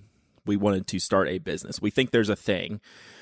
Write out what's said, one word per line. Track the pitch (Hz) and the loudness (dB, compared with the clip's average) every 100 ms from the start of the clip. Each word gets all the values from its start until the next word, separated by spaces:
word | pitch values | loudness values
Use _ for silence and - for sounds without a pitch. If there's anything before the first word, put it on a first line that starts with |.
| 101 _ _ _ - | -18 _ _ _ -2
we | 104 | 2
wanted | 101 95 95 | 2 2 -2
to | 95 | -4
start | - 98 82 | 0 2 2
a | 90 | -2
business. | 80 - - - | -4 -8 -8 -4
We | 107 | -2
think | - 131 | 0 2
there's | 117 104 | 4 2
a | 101 | 0
thing. | - 92 - 107 - - - - | -2 -2 -4 -10 -14 -20 -20 -20